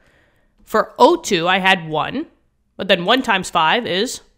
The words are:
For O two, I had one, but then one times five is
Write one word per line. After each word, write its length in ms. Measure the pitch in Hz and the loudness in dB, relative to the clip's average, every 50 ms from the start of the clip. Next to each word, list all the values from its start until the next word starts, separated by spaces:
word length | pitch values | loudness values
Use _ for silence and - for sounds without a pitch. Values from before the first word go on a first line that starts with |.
| _ _ _ _ _ _ _ _ _ _ _ _ _ | _ _ _ _ _ _ _ _ _ _ _ _ _
For 300 | - - 220 - - - - | -6 -2 -2 -2 -2 2 4
O 180 | 240 285 349 349 | 4 4 4 2
two, 300 | 349 - 214 170 160 175 | -2 -2 -2 -2 0 0
I 120 | 185 196 | 0 2
had 300 | 185 190 190 190 165 160 | 4 2 2 2 0 -6
one, 360 | 156 151 139 - - 247 330 - _ _ _ _ _ _ _ _ _ | -4 -4 -4 -4 -6 -8 -10 -10 _ _ _ _ _ _ _ _ _
but 120 | - 202 190 | -8 -2 0
then 180 | 202 175 175 | 0 0 2
one 160 | 180 233 262 | 0 0 0
times 300 | 254 - 202 185 180 - | 0 0 -2 -2 -2 -2
five 340 | - 185 160 156 175 233 240 | -2 0 0 2 0 0 -2
is 360 | - 175 185 214 262 - - _ _ _ | -4 -4 -4 -4 -4 -6 -12 _ _ _